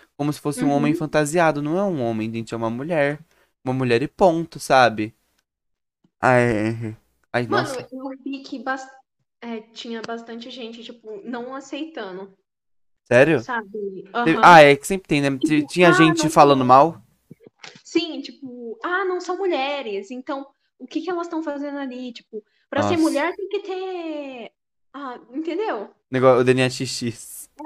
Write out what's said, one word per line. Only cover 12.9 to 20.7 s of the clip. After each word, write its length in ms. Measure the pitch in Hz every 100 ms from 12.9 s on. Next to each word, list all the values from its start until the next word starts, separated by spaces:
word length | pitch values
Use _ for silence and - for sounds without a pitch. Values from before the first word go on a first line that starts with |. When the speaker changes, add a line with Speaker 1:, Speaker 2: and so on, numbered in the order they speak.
| _ -
Speaker 1:
Sério? 280 | 123 147 139
Speaker 2:
Sabe? 280 | 113 240 196 214 196 190 - 233
Speaker 1:
Teve, 140 | 240 -
Speaker 2:
Aham. 40 |
Speaker 1:
ah, 180 | 165 170
é 140 | 143 143
que 120 | -
sempre 200 | 190 -
tem, 140 | 147
né? 80 | 139 131
Ti-, 200 | 156 151
Speaker 2:
Tipo, 60 | 147
Speaker 1:
tinha 160 | 175 175
Speaker 2:
"Ah, 20 |
Speaker 1:
gente 300 | 151 160 160
Speaker 2:
não 60 | 156
Speaker 1:
falando 300 | 170 143 135
Speaker 2:
são" 80 | 127
Speaker 1:
mal? 340 | 131 160 - _ _ _ - - _ - -
Speaker 2:
Sim, 380 | - 330 330 269
tipo, 580 | - - 262 247 233 -
"Ah, 200 | 330 370 381
não 140 | 359
são 180 | 349 359
mulheres, 720 | 381 285 277 285 233 196 208
então 360 | 254 285 277 277 _ _